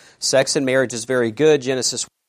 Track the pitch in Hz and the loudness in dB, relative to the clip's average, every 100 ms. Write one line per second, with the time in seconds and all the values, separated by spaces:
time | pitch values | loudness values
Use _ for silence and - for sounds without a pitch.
0 | - _ - 135 139 156 135 131 127 120 | -20 _ 0 0 2 0 0 0 0 -4
1 | 110 127 117 107 151 151 127 131 117 120 | -4 -2 -2 2 2 4 0 -4 -4 -6
2 | - _ | -10 _